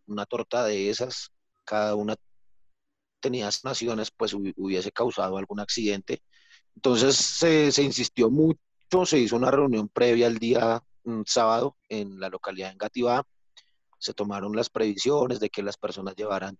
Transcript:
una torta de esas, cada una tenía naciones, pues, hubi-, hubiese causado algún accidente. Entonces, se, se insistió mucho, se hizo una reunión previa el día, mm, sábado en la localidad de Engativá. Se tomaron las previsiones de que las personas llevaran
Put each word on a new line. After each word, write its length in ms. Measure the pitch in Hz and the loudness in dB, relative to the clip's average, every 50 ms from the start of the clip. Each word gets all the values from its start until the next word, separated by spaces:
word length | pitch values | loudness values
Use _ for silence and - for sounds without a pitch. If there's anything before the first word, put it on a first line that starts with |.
| _ | _
una 180 | 101 104 104 101 | -10 -8 -8 -6
torta 380 | - 120 117 107 - - 123 123 | -4 -4 -6 -4 -2 -2 0 0
de 240 | 107 104 98 98 101 | 0 0 0 0 -2
esas, 420 | 113 - 127 123 - - - - _ _ _ _ _ _ _ | -2 -2 -4 -6 -6 -10 -12 -16 _ _ _ _ _ _ _
cada 320 | - 107 107 107 107 104 | -4 -2 0 0 0 0
una 200 | 104 104 107 110 - _ _ _ _ _ - - - _ _ _ _ _ _ _ _ _ _ _ _ | -2 -2 -4 -6 -6 _ _ _ _ _ -20 -20 -20 _ _ _ _ _ _ _ _ _ _ _ _
tenía 280 | - 135 123 127 104 101 - - - | -4 -4 -2 -2 -4 -4 -4 -4 -6
naciones, 480 | 131 131 - 117 120 113 110 104 - | -6 -6 -4 -4 -4 -2 -4 -4 -6
pues, 220 | _ - 113 104 101 | _ -4 -4 -4 -4
hubi-, 200 | 101 98 98 - | -4 -6 -6 -6
hubiese 340 | - 95 98 98 92 92 104 | -6 -4 -2 -2 -2 -4 -4
causado 460 | - - 117 123 - - 98 92 95 | -2 -2 -2 -2 0 -2 -2 -2 -2
algún 220 | 95 98 - 101 104 | -4 -6 -8 -8 -8
accidente. 640 | 104 - - 117 110 104 101 98 95 - 131 - _ _ _ _ _ _ _ _ _ _ _ | -6 -6 -4 -2 -2 -2 -2 -4 -4 -8 -8 -8 _ _ _ _ _ _ _ _ _ _ _
Entonces, 400 | - - 131 123 110 127 135 135 | 0 2 4 4 6 6 4 4
se, 560 | - - - - - 170 165 160 156 151 143 | 4 2 0 0 2 4 4 6 6 4 4
se 120 | 135 139 143 | 4 4 2
insistió 460 | 135 120 127 120 - - - 117 113 | 2 0 -2 -4 -2 2 2 2 4
mucho, 300 | 131 151 156 160 156 - _ _ _ _ _ - - 185 180 | 4 4 4 4 2 0 _ _ _ _ _ 0 2 2 2
se 120 | 175 160 | 4 4
hizo 180 | 139 120 104 117 | 4 4 4 2
una 160 | 117 127 131 | 2 2 4
reunión 380 | 135 139 143 135 120 107 107 107 | 4 4 4 4 2 0 -2 -2
previa 380 | - - 120 123 117 117 120 | 0 2 4 4 6 6 4
el 120 | 117 117 110 | 4 2 0
día, 420 | 113 113 123 120 117 117 113 117 - _ _ _ - | 0 2 2 4 4 2 0 0 -4 _ _ _ -8
mm, 180 | 117 113 110 104 | -6 -6 -6 -4
sábado 500 | - - 127 113 110 113 117 127 143 - _ _ - | -2 0 2 2 4 2 2 0 -2 -4 _ _ -10
en 300 | 110 107 101 98 98 95 | -8 -8 -8 -8 -10 -10
la 100 | 98 95 | -10 -10
localidad 380 | 92 92 - 98 95 92 95 | -8 -8 -10 -10 -8 -8 -8
de 60 | 92 95 | -10 -8
Engativá. 500 | 98 107 107 - 127 120 120 120 131 139 _ _ _ _ _ _ - _ _ _ _ _ _ _ | -8 -8 -8 -4 -2 0 0 0 0 -2 _ _ _ _ _ _ -20 _ _ _ _ _ _ _
Se 160 | - - - 110 | -12 -10 -8 -6
tomaron 420 | - 104 104 101 101 98 104 107 | -6 -6 -4 -4 -6 -6 -4 -2
las 140 | 113 117 - | -4 -4 -2
previsiones 680 | - 113 113 107 101 98 - 127 147 147 127 127 120 107 | -2 -2 0 0 -2 -2 0 0 2 2 0 0 -2 -4
de 80 | 107 101 | -4 -6
que 140 | - 104 98 | -4 -6 -8
las 120 | 101 101 | -8 -8
personas 380 | - - 101 92 98 95 95 95 | -8 -8 -10 -8 -8 -10 -10 -10
llevaran 420 | - 107 104 98 95 92 98 98 | -8 -6 -4 -4 -4 -6 -8 -12